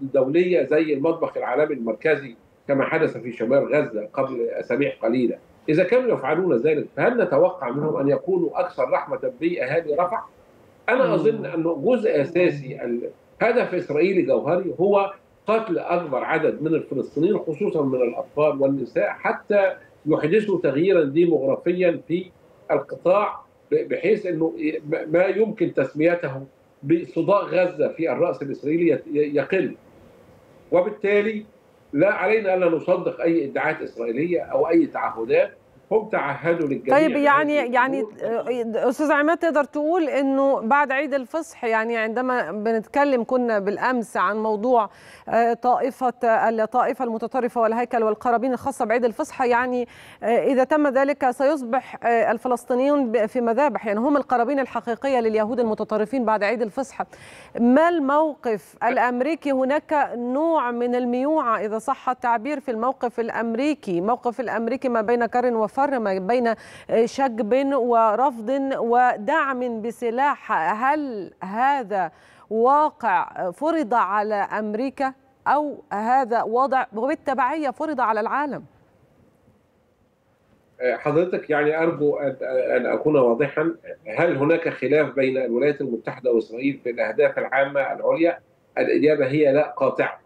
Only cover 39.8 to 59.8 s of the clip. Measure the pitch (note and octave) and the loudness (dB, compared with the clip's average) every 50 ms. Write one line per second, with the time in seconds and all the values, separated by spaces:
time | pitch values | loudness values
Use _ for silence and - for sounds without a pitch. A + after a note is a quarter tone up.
39.8 | D4 D4+ E4+ F#4 D#4+ C#4 A3+ C4 C#4+ C4+ C4+ C4+ C4+ C#4 C4+ G#3 G#3+ A3 C4 C#4+ | -2 0 2 2 0 0 0 0 0 0 0 2 2 2 2 0 0 2 2 2
40.8 | D4 A#3+ B3+ C4+ D4 D4 C4 C#4 B3+ A3+ - D#4+ D#4+ - - - - A#3 A3+ A3 | 2 2 0 -2 -2 -2 -4 -4 -4 -4 -6 -8 -8 -8 -10 -6 -4 -2 0 0
41.8 | A3 A#3 A#3 A3+ A3 A3 A3+ A#3 B3+ B3+ B3+ B3 G3 D3+ F3 G#3+ G#3 A3+ A3+ A3+ | 0 -2 -2 -2 -2 -2 -2 -2 -2 -2 -2 -2 -2 -4 -6 -4 -4 -2 -2 -2
42.8 | G#3 - - C#4 C#4+ C#4+ C4+ B3 A3 - C4 B3+ B3 A#3+ A3+ G#3 G3 G3 G3 - | -4 -2 0 2 2 2 2 0 0 0 0 0 0 0 0 0 0 -2 -2 -2
43.8 | - A#3 B3+ B3 A3 - - A3+ F#3 F#3 G#3 A3 G#3+ A3 G#3+ G#3 G3+ B3+ B3+ A#3 | -2 -2 0 -2 -4 -4 -2 -2 0 0 0 -2 -2 -2 -2 -2 0 2 2 2
44.8 | G#3 G3 - - - - - - - - - A3 A#3 A#3 A#3 A#3 - B3 B3 - | 2 0 -4 -14 -20 -20 -20 -18 -8 -2 0 2 2 2 0 0 0 2 2 2
45.8 | - C4 A3+ - C4 B3 A#3 - - A#3 A3+ G3+ - A3 A3+ A3 A3 A3 - B3 | 0 -2 -4 -2 -4 -4 -2 0 0 2 2 2 2 2 0 0 -2 0 0 0
46.8 | G#3+ G3 B3 - C4 A#3+ A3+ A3 A#3 A3+ - C4+ A#3 B3 - A#3+ A3+ G#3+ A3 A3+ | 0 0 0 -2 -4 -4 -4 -4 -6 -4 -4 -2 -4 -2 0 0 0 2 2 0
47.8 | B3 A#3+ - A#3 A3 A3 G#3+ G#3+ - B3+ A#3 A#3 A3 C4+ B3+ A3+ - C#4 C4 - | -2 -2 0 0 0 0 0 0 0 0 2 2 2 0 -2 -2 -4 -6 -4 -4
48.8 | B3+ G#3+ A3 B3+ A#3 B3 G#3+ - D4+ - - - C4+ B3 A#3+ A#3 B3 B3+ B3 B3 | -2 0 0 2 2 0 0 -2 -6 -6 -4 -2 0 2 2 2 2 0 -2 -4
49.8 | A#3+ - - - - - - - - G#3 A#3 A3 D3+ - C#4 B3 C4 C4 D#4 D4+ | -4 -6 -10 -16 -20 -20 -14 -6 -2 2 2 2 4 4 4 2 2 4 2 2
50.8 | D4+ C#4+ A#3+ C4 C#4 C#4 D4 - - B3+ A#3+ - C#4 C4+ D#4 D4 B3+ A3+ A#3 C4 | 2 2 2 2 2 2 0 0 0 -2 0 2 2 2 2 0 -2 -2 -2 -4
51.8 | - - - - - A#3 A#3 A#3 G#3 - A3 A#3 - B3+ B3 A#3+ - - C4 B3 | -4 -4 -10 -4 0 2 2 4 4 2 0 0 0 -2 -2 -2 -2 -2 0 2
52.8 | C4 C#4 D4 C#4+ C#4 A#3 A3 A#3+ G#3 A3 - B3+ A#3+ A3+ A3+ A3+ D4 D4 G#3+ F#3+ | 2 2 2 2 2 2 2 0 0 0 0 -2 0 0 2 2 2 2 0 -2
53.8 | - A3+ G3+ G#3 A#3 D4 C#4+ C#4+ B3+ - B3+ A#3+ A#3 A3+ C#4+ C#4 C4 A#3 - A#3+ | -2 -2 -2 0 0 2 2 2 2 2 2 2 2 2 0 0 -2 -2 -4 -6
54.8 | - - A#3 A3 - C#4 C4+ B3 A3+ A3 G#3+ G#3+ G#3+ G#3 B3+ - B3 A3 G#3+ G#3 | -6 -4 -6 -4 -2 0 0 2 2 2 2 0 0 0 0 0 0 0 -2 -2
55.8 | G#3+ - A3 G#3+ G#3+ G#3 - C4+ A#3+ G#3+ G#3+ G#3 G3 G3 A#3 A3+ A#3+ G#3+ - - | -4 -2 -2 -2 -2 -2 -2 -2 0 0 0 2 0 0 0 -2 -2 -4 -4 -6
56.8 | C4+ - - - F#3 - - - - - - - - - - - A#3 A#3+ B3+ C#4+ | -8 -6 -8 -8 -10 -10 -10 -16 -20 -20 -20 -20 -20 -12 -4 0 4 4 6 6
57.8 | D#4+ E4+ F4 E4 C#4 C4 C#4+ D4 D#4+ D#4 C4+ - - B3 A3 G3 - - - - | 6 4 4 2 0 2 2 2 2 2 -2 -4 -4 -4 -4 -4 -6 -12 -10 -4
58.8 | A3+ A#3 B3+ A#3 A3 B3 B3 B3 B3+ C#4+ E4 C#4+ - D4 C4+ C4 C4 B3+ C#4 D#4 | -2 0 2 2 2 2 0 0 0 -2 -2 -2 -2 -2 0 0 0 0 0 -2